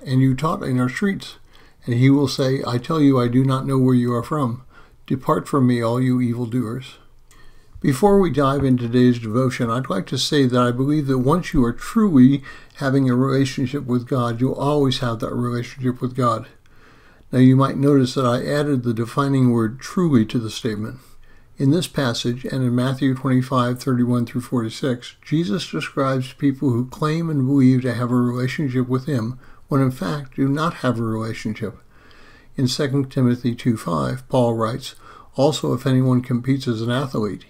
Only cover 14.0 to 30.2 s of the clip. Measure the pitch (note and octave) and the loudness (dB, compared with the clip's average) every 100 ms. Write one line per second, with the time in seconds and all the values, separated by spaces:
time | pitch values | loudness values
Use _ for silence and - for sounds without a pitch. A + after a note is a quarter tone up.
14 | A#2 C3 A#2+ A#2 C3 - C#3 D3 C3+ - | -2 -2 -2 0 -2 0 0 2 2 0
15 | B2 A2+ - A#2+ A#2+ A#2+ B2 - B2 B2 | -4 -4 -6 -4 -4 -4 -8 -6 -4 -4
16 | B2 B2+ A#2+ A2+ - - - - - - | -6 -2 0 -2 -8 -20 -20 -20 -20 -20
17 | _ - - B2+ C3 C3 C3+ - C#3+ C#3 | _ -20 -4 4 6 6 2 2 4 4
18 | B2+ C#3+ B2 B2 D3 D3 D3 C3 A#2+ A2+ | 2 0 0 0 -2 -2 0 -2 -2 -2
19 | A2+ D3 C#3 C3+ B2 A#2 A2 C3 - F#3+ | -4 -2 0 2 4 2 0 -4 -6 -2
20 | E3+ B2 G#2+ B2+ G#2+ - A#2 G#2 A2+ B2+ | 2 4 2 -2 -6 -6 -6 -6 -8 -12
21 | - - - - - - C#3 F3 - - | -20 -20 -20 -20 -20 -2 0 2 -2 -4
22 | B2+ A#2 A#2+ B2 - C3+ B2 B2 B2+ C3 | -2 -2 -4 -6 -6 -4 -2 0 -2 0
23 | C#3 C3 C3+ B2+ B2+ C3 B2 B2 C3+ B2 | -2 -2 0 0 2 0 0 -2 -2 0
24 | B2 B2 A#2 B2 - B2 A2+ - C#3 B2 | 0 0 -2 -6 -4 -4 -4 -4 -4 -4
25 | - - - D#3 F3+ F#3+ - D#3 - D3+ | -8 -20 -4 -2 0 -4 -4 -8 -6 -2
26 | C3+ C3 B2+ - C#3+ C3+ C#3+ A2+ B2+ - | -2 -2 -4 -2 -2 0 0 0 -4 -4
27 | D#3 E3 E3 C#3+ B2+ C#3+ B2+ B2+ B2 A2+ | -4 -2 -2 -2 2 4 6 4 0 -4
28 | A#2+ B2 B2 B2 B2+ D3 C#3 B2+ B2 C3 | 0 0 0 -2 -4 -4 -2 -2 -2 -2
29 | D#3 C3 A2 B2+ - - - C#3 C3 C3 | -2 -4 -4 -8 -16 -20 -4 0 0 -2
30 | F3+ D3 | -6 -6